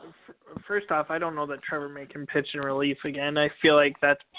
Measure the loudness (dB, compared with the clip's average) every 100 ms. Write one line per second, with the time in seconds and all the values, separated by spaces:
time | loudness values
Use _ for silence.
0 | -20 -20 -20 -20 -18 -16 -6 -6 -2 -2
1 | -2 -4 -4 -4 -6 -8 -8 -8 -8 -12
2 | -14 -12 -4 -4 -4 -6 -4 0 0 -2
3 | -6 -4 -2 0 0 4 6 8 6 2
4 | 2 2 -2